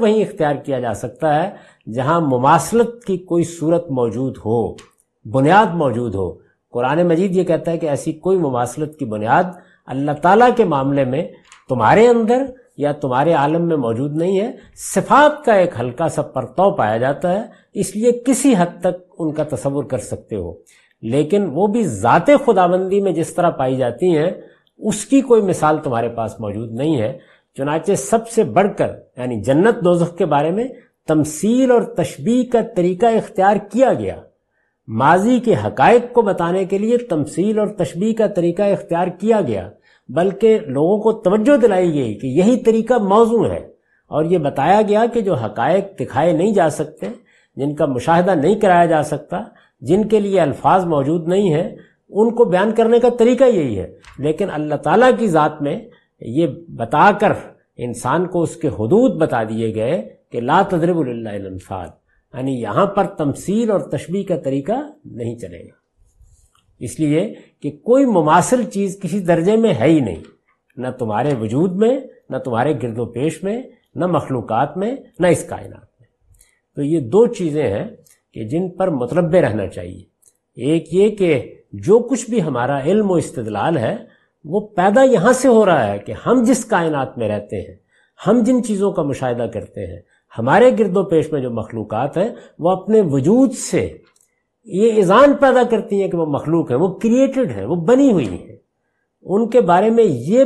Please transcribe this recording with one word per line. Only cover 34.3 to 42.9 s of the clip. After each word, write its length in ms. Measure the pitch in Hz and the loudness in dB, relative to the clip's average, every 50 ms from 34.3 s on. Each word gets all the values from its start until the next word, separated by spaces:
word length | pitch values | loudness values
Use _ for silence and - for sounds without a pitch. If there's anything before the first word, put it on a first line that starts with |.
| _ _ _ _ _ _ _ _ _ _ _ - | _ _ _ _ _ _ _ _ _ _ _ -8
ماضی 520 | 110 113 131 151 170 185 202 240 254 233 | -4 0 2 4 4 4 4 2 2 2
کے 160 | 247 226 185 | 2 0 0
حقائق 560 | 113 101 104 - - 135 180 226 240 240 - - | 0 0 -2 0 2 4 4 4 4 2 0 0
کو 80 | 240 | 0
بتانے 420 | 214 202 180 175 170 170 180 190 190 | 0 0 0 -2 -2 -2 -2 -2 -2
کے 120 | 175 196 196 | -2 -2 -2
لیے 200 | 214 220 240 240 240 - | 0 0 0 -2 -2 -2
تمثیل 520 | 175 151 143 151 - 160 185 214 220 214 | -4 -4 -4 -4 -4 -2 -2 -2 0 0
اور 80 | 214 190 208 - | -2 -2 -2 -4
تشبیہ 360 | 175 - - 170 202 226 220 | -6 -6 -4 -4 -2 -2 0
کا 140 | 226 214 196 | 0 -2 -2
طریقہ 340 | 202 180 170 175 170 196 202 202 | 0 -2 -2 -2 0 0 0 0
اختیار 380 | 190 - - - 170 170 185 185 175 - | 0 -2 -4 -4 -4 -2 -2 -4 -6 -4
کیا 220 | 202 220 233 214 | 0 0 0 0
گیا، 280 | 180 127 107 95 92 107 - _ _ _ _ _ _ - | 0 -2 -4 -6 -8 -10 -14 _ _ _ _ _ _ -6
بلکہ 500 | 123 156 180 196 185 - 226 220 220 214 - 139 | -2 -2 0 0 0 2 2 2 4 2 0 -4
لوگوں 300 | 123 139 156 175 208 208 | -2 0 2 2 2 2
کو 120 | 214 220 214 - | 2 0 0 0
توجہ 360 | - 180 202 220 214 262 294 262 | 0 0 0 2 4 4 4 4
دلائی 360 | 220 214 190 185 180 175 151 | 4 4 2 2 0 0 0
گئی 200 | 143 127 110 104 | 0 -2 -4 -4
کہ 140 | 107 - 131 | -6 -6 -2
یہی 280 | 127 180 180 226 254 247 - | 0 2 4 4 4 4 2
طریقہ 300 | 226 220 226 220 226 | 2 2 2 2 0